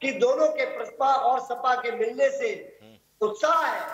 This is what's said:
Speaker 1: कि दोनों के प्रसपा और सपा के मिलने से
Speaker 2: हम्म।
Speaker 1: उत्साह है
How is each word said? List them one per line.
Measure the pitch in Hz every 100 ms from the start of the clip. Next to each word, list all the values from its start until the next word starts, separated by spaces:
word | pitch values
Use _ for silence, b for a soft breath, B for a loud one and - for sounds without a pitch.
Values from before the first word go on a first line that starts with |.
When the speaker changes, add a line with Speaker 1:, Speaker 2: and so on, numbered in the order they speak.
Speaker 1:
कि | 269
दोनों | 190 240 294 311
के | -
प्रसपा | 254 - 226 - 269
और | 262 240 254
सपा | 247 240 254
के | 247 240
मिलने | 208 220 254 269
से | 269 226 - - -
Speaker 2:
हम्म। | - - _ - 214
Speaker 1:
उत्साह | 208 - 302 269
है | - -